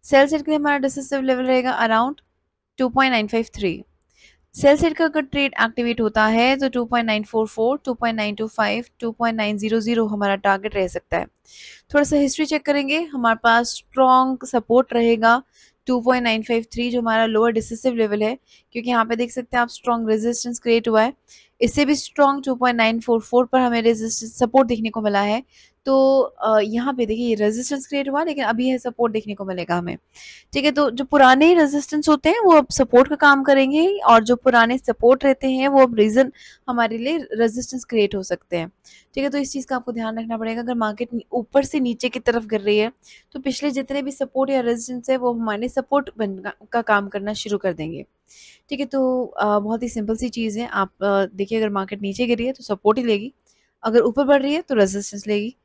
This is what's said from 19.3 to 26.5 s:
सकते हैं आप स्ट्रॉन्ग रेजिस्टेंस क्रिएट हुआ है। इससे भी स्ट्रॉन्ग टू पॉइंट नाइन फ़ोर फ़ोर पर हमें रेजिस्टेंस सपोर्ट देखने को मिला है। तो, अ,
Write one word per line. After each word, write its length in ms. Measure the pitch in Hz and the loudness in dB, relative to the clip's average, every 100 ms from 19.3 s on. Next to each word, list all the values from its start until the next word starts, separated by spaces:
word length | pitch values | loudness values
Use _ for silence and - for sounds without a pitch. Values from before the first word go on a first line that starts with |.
सकते 260 | 254 240 247 | -6 -4 -2
हैं 40 | |
आप 80 | 240 | -2
स्ट्रॉन्ग 400 | - - 233 220 | -4 -4 -4 0
रेजिस्टेंस 500 | 220 226 240 240 240 | -2 -2 -4 -8 -8
क्रिएट 280 | 240 233 226 | 0 0 2
हुआ 140 | 220 | 2
है। 120 | 226 - _ - _ _ | 2 -4 _ -20 _ _
इससे 240 | 240 - 285 | -2 0 0
भी 100 | 285 | 0
स्ट्रॉन्ग 480 | - - 277 277 | -4 2 2 2
टू 120 | 269 247 | -4 0
पॉइंट 220 | 247 233 | 0 2
नाइन 220 | 226 226 | 0 0
फ़ोर 220 | 226 233 | 0 -2
फ़ोर 240 | - 240 247 | 2 0 2
पर 140 | 262 | 2
हमें 220 | 247 233 | 2 2
रेजिस्टेंस 580 | 226 226 220 - 226 - | 0 0 -4 -8 -10 -2
सपोर्ट 280 | 240 262 247 | 2 4 2
देखने 220 | 233 220 | 0 -4
को 120 | 220 | -4
मिला 200 | 214 202 | -2 0
है। 220 | 202 220 269 _ _ _ - | 0 -2 -6 _ _ _ 0
तो, 340 | 269 269 269 | 4 4 4
अ, 400 | 254 _ 220 | 0 _ 2